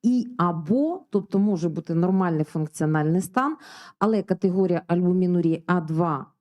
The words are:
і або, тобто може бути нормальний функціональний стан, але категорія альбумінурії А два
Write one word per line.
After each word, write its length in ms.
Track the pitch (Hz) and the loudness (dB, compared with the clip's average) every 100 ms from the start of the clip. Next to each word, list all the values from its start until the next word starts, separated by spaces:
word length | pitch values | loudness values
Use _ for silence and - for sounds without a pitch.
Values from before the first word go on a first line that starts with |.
і 260 | 226 247 - - | 2 0 -2 -2
або, 640 | 175 165 151 240 311 370 - | -2 -2 -2 0 0 -4 -4
тобто 280 | - - 196 | -4 -2 0
може 300 | 208 185 170 | 0 0 -2
бути 260 | 151 - | -4 -4
нормальний 500 | 165 180 190 180 160 | 0 2 2 2 0
функціональний 760 | 156 160 156 - 156 156 151 175 | -2 -4 -6 -2 0 0 2 0
стан, 360 | 185 - 277 311 - - - _ | 0 -2 -2 -6 -14 -20 -20 _
але 240 | 208 214 | 0 0
категорія 600 | 190 185 196 185 185 170 - | -2 0 0 2 0 0 0
альбумінурії 800 | 175 180 180 180 175 165 160 165 | 0 2 2 2 2 2 0 0
А 140 | 180 | -2
два 460 | 156 160 170 143 - _ | 0 0 0 -2 -8 _